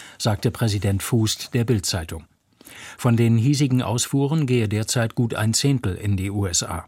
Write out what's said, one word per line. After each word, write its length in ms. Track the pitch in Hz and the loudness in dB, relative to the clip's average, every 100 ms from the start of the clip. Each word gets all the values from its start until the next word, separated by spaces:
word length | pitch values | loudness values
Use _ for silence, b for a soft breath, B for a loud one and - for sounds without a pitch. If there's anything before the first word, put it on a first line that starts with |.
| B B | B B
sagte 320 | 113 101 117 | -2 0 -2
Präsident 520 | - 117 101 98 98 | 0 0 0 0 -2
Fußt 520 | - 117 107 - - | 0 0 0 -2 -4
der 100 | 120 | -2
Bild-Zeitung. 600 | 117 113 - 95 82 80 78 _ _ _ B B B B | 0 0 0 -4 -6 -12 -14 _ _ _ B B B B
Von 180 | 123 117 | 2 4
den 220 | 117 113 | 4 4
hiesigen 440 | 123 143 143 127 | 4 2 2 2
Ausfuhren 640 | 110 120 - 139 139 160 139 | 0 -2 0 0 0 0 2
gehe 220 | 123 104 | 2 2
derzeit 460 | 104 110 127 113 | 0 -2 0 0
gut 200 | - 120 | 0 -2
ein 200 | - 107 | 0 0
Zehntel 400 | 110 143 135 95 | 2 2 0 -2
in 220 | 87 101 98 | -4 -2 -2
die 140 | 98 | -2
U 160 | 104 98 | -2 -2
S 160 | 92 | -2
A. 220 | - 87 | -4 -6